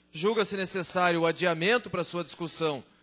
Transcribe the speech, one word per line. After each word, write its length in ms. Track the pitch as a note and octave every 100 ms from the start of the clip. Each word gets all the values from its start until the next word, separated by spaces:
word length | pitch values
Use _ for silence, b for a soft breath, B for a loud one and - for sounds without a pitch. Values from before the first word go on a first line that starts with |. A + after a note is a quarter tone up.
| b
julga-se 440 | D#3 G3 A3+ G3 G3
necessário 640 | F3+ F#3+ E3 F#3 F3 E3+
o 40 | E3
adiamento 640 | D#3+ F3+ D#3+ F#3 A#3+ G3+
para 140 | F3+
sua 180 | E3 E3+
discussão 600 | D#3 - D#3+ - D#3+ C3+ - b